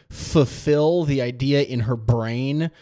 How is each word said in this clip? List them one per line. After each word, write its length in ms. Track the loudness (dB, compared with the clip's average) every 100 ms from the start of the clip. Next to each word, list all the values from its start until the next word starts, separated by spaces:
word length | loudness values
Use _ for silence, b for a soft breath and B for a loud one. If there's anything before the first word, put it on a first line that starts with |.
| b
fulfill 960 | -14 0 2 2 0 0 2 2 2
the 180 | 0 0
idea 400 | -2 -2 0 2
in 180 | 0 -2
her 160 | -2 0
brain 720 | 0 0 0 -2 -2 -2 -4 b